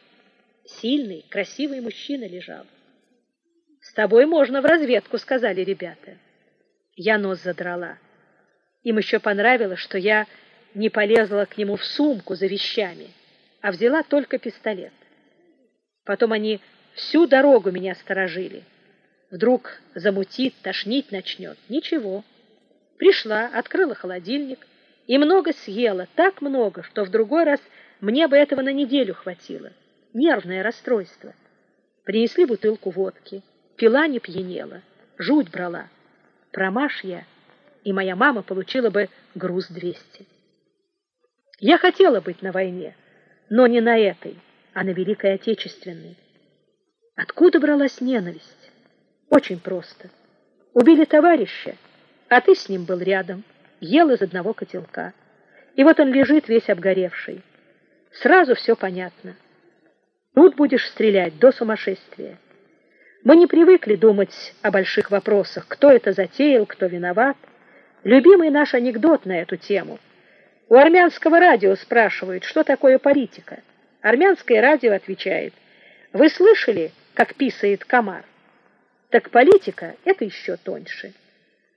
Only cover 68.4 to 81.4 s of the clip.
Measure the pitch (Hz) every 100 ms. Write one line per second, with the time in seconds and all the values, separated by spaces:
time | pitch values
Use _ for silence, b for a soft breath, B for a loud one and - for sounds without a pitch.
68.4 | 320 285 285 247 247 220 311 294 185 175
69.4 | 170 180 - 196 160 - _ b b b
70.4 | b b - 240 311 359 349 - 320 339
71.4 | 359 240 190 190 - 233 208 - 185 185
72.4 | - 320 302 262 269 262 285 285 233 -
73.4 | - - _ _ _ _ 208 240 392 349
74.4 | - 220 254 302 233 196 - 190 190 165
75.4 | - _ b b b b b 190 311 -
76.4 | 392 440 - 190 156 _ _ - - -
77.4 | 262 - 202 196 - 247 202 165 - _
78.4 | _ _ _ _ _ _ - 120 - -
79.4 | 285 403 - - 165 - 349 381 208 -
80.4 | - - - - 175 - - _ _ _